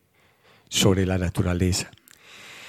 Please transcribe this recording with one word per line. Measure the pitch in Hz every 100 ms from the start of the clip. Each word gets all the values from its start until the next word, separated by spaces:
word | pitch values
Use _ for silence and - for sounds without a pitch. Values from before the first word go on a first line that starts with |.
| _ _ _ _ _ - -
sobre | - 110 95 92
la | 92
naturaleza. | 90 - 90 87 90 90 - - _ - - - - -